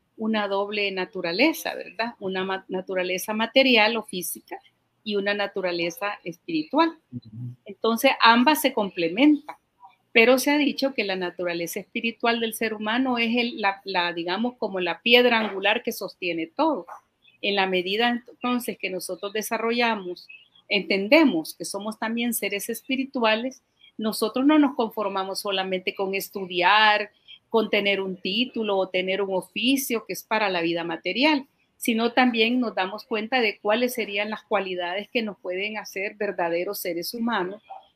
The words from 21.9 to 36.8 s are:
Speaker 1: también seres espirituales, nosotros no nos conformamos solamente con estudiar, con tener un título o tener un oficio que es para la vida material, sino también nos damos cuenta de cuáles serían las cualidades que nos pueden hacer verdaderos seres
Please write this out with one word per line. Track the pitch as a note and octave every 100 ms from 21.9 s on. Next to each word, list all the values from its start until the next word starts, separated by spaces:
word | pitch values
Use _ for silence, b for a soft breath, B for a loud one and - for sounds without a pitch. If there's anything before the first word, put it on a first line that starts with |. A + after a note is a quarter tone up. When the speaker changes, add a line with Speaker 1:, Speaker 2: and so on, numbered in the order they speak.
| G#3+
Speaker 1:
también | A3 A#3 A#3+
seres | A3 G3+ G3+ -
espirituales, | A3+ _ C4 C4+ B3+ A3 A3 B3+ - _ b b _
nosotros | A3 G3+ G#3+ B3+ C#4
no | D#4
nos | C#4+ C#4+
conformamos | A3 A3 G3+ G3 F#3+ F#3+
solamente | G#3 F#3+ F#3 F#3 F#3+ -
con | F#3+
estudiar, | G3 F#3+ G3+ F3+ F3+ F3 G#3+ G#3+ G#3 G#3 B B B _
con | A3+ A3
tener | G#3 G3+ G3
un | F#3+ F3+
título | F#3 G#3 B3+ - G#3+ G3
o | F#3
tener | F#3 F#3 F#3+
un | G3
oficio | F#3+ - G#3 A#3 C4+ - A3+ -
que |
es | F3+
para | - A3 G#3
la | F#3
vida | E3+ E3+
material, | E3+ E3 F3+ G3 D4 D4+ - _ _ _
sino | - A3 A#3
también | A#3 B3+ A3+ A3+ B3
nos | A3+ G3+
damos | F#3+ G#3 -
cuenta | A3 A3 C4
de | A3 G3+
cuáles | G#3 A3+ B3
serían | B3 G3+ G3+ G#3+
las | G#3+
cualidades | - G#3 F#3+ F3+ F3 F#3+ G#3
que | B3
nos | G#3+ F#3
pueden | F#3 F#3 G#3 G#3+
hacer | G3 G3 G3+ G#3+
verdaderos | G#3 F#3 E3+ E3+ F#3
seres | G3+